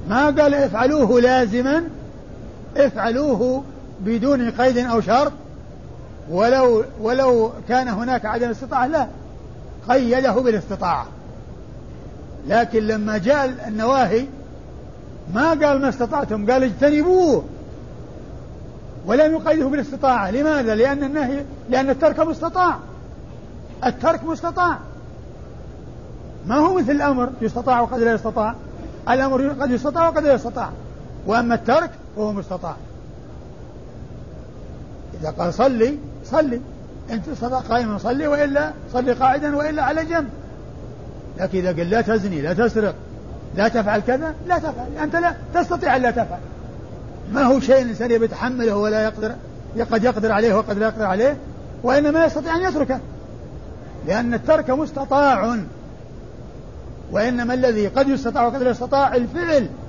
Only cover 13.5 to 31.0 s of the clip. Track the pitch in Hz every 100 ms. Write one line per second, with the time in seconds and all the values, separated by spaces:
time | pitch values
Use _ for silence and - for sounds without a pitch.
13.5 | 247 214 214 226 269 226 220 277 - -
14.5 | - - - - - - - - 190 311
15.5 | 311 294 277 269 - 240 294 269 214 208
16.5 | 262 262 185 285 294 320 370 349 220 -
17.5 | - - - - - - - - - -
18.5 | - - - - - 170 240 311 320 320
19.5 | 311 269 285 247 269 269 240 196 226 302
20.5 | 302 226 214 262 285 269 302 262 277 277
21.5 | - - 254 269 269 320 277 330 311 330
22.5 | 359 359 262 - - - - - - -
23.5 | - - - 254 233 269 330 320 320 339
24.5 | 349 359 302 - - - - - - -
25.5 | - - - - - - - - - -
26.5 | 254 320 370 247 294 285 262 247 254 220
27.5 | 240 233 247 233 247 233 226 220 226 214
28.5 | 233 - - - - - 254 269 262 269
29.5 | 277 277 247 294 330 330 320 294 262 233
30.5 | 247 185 - - -